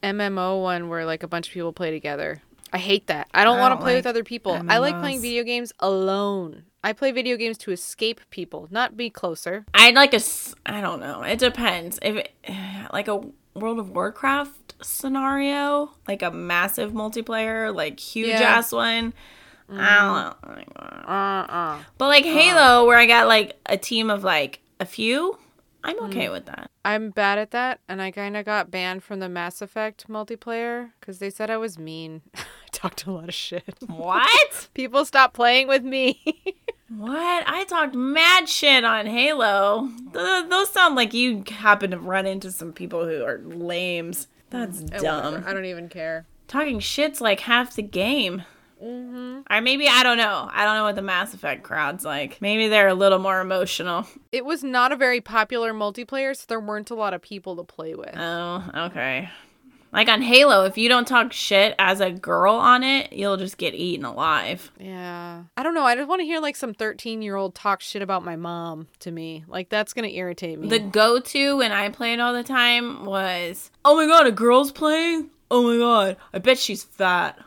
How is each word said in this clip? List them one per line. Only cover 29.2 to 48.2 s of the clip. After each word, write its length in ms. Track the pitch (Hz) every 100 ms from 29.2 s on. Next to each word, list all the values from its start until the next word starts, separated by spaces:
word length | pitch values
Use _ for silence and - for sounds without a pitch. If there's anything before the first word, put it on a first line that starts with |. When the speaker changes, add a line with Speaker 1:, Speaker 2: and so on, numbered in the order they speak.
Speaker 1:
the 80 | 185
Mass 340 | 180 175 -
Effect 440 | 202 - 214 214 -
multiplayer 840 | 214 214 226 - 233 233 240 240 _
'cause 180 | - 185
they 120 | 196
said 200 | 196 214
I 60 | 220
was 220 | 226 165
mean. 440 | 160 160 160 160 _
<laughs> 60 |
I 80 | - - - -
talked 340 | - 185 - -
a 40 |
lot 160 | 185 165
of 60 |
shit. 400 | 170 - - - - 247
Speaker 2:
What? 840 | 160 170 196 262 480 587 - -
Speaker 1:
<laughs> 40 |
People 300 | - 254 262
stopped 300 | 294 269 247
playing 340 | - 240 247 269
with 140 | 269
me. 720 | 254 262 262 285 - 311 - 381
<laughs> 60 | - - _
Speaker 2:
What? 540 | 220 214 294 339 349 320
I 160 | 330
talked 320 | 381 349 302 254
mad 520 | 254 294 330 370 320
shit 360 | - 294 269
on 220 | 233 220 208
Halo. 840 | 233 269 302 226 202 202 214 262 233 262
Th-, 360 | 330 359 370 339
those 220 | 359 392
sound 220 | 403 359
like 180 | 262 226
you 300 | 233 254 214 196
happen 400 | 214 214 202 196
to 80 | 180
run 280 | 175 190 190
into 240 | 190 190
some 200 | 185 165
people 320 | 160 175 170
who 200 | 170 156
are 160 | 117 123
lames. 840 | - 170 170 175 180 170 170 175 - _ _
That's 320 | 247 - 180
Speaker 1:
Mm, 180 | 156 -
Speaker 2:
dumb. 220 | 156 151 143
Speaker 1:
whatever. 140 | 151 180
I 20 |
don't 120 | 196
even 240 | 185 175 170
care. 380 | 175 160 160 165 _ _
Speaker 2:
Talking 320 | 262 294 226
shit's, 420 | 196 - 302 294
like, 200 | 233 196
half 340 | - 240 247
the 80 | -
game. 600 | 208 175 202 285